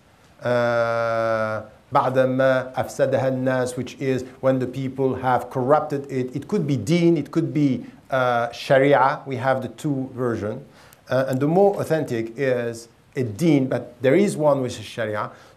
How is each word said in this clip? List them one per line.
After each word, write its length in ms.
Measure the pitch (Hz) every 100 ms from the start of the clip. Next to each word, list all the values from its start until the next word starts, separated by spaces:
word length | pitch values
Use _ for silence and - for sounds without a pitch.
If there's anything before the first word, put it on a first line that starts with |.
| _ _ _ -
Uh, 1200 | 123 123 120 120 117 117 117 113 113 110 110 110 - - -
"بعدما 840 | 139 131 127 127 131 135 131 127
أفسدها 580 | - 123 - 131 127 131
الناس," 440 | 127 131 127 123 131
which 180 | 117 -
is 260 | 135 127 127 -
when 180 | 131 131
the 80 | 123
people 480 | 135 131 131 135
have 340 | 123 131 123 -
corrupted 640 | 135 127 151 - 139 -
it. 240 | 131 127 147
It 100 | -
could 200 | 208 147
be 100 | 131
deen, 400 | 101 175 170 165
it 140 | -
could 240 | 170 143
be, 320 | 135 143 120 - - -
uh, 420 | 131 123 120 120
sharia. 680 | - - 135 143 135 131 147
We 120 | 139 123
have 260 | 131 131
the 60 | 117
two 420 | - 156 135 131
version. 520 | 117 127 104 104 127 - - - - -
Uh, 160 | 127 131
and 120 | 131
the 80 | 147
more 260 | 175 202 -
authentic 520 | 135 156 143 117 113 -
is 500 | 135 120 117 113 - _ _ 143
a 60 |
deen, 440 | 117 104 170 143 131
but 340 | 123 - -
there 140 | 127
is 200 | 165 202
one 280 | 143 151 135
which 160 | 123 -
is 60 |
sharia. 460 | 104 - 110 104 123 - -